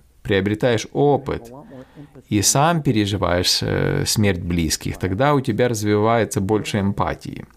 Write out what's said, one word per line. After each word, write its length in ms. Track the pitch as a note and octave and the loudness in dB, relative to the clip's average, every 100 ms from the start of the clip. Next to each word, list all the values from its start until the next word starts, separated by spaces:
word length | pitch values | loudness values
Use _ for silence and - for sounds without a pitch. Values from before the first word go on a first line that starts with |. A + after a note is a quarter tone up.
| _ _ | _ _
приобретаешь 640 | - G2 G2 G#2+ B2+ A#2+ - | -2 0 2 0 0 0 -2
опыт, 600 | C#3 C#3+ C3+ C3+ - - C3 - B2+ - D3+ D3 C3+ - | 0 2 2 -2 -8 -10 -20 -20 -20 -20 -20 -20 -18 -4
и 140 | G#2 | 0
сам 400 | G2 C#3 D#3 E3+ | 2 4 2 2
переживаешь, 760 | C#3+ A2 G2 G2+ F2 F2 F2+ - | 2 2 2 0 0 2 2 0
э, 420 | G#2+ F#2+ F#2 F#2 F#2+ | 0 0 0 0 0
смерть 340 | - G2+ F2 | 2 2 0
близких, 580 | F2+ F2 D#2 - G2 - | -2 -2 0 -2 -6 -6
тогда 360 | F#2 F#2+ C#3+ | -4 0 2
у 60 | C#3+ | 2
тебя 280 | A#2+ G#2 B2 | 0 0 0
развивается 720 | A2 G#2 G#2 G#2+ A#2 G2+ - | 0 0 2 4 2 2 0
больше 400 | F#2+ G#2+ - G#2+ | 0 0 0 -2
эмпатии. 640 | G2 G2+ E2+ - - - - | 0 0 -4 -4 -10 -14 -14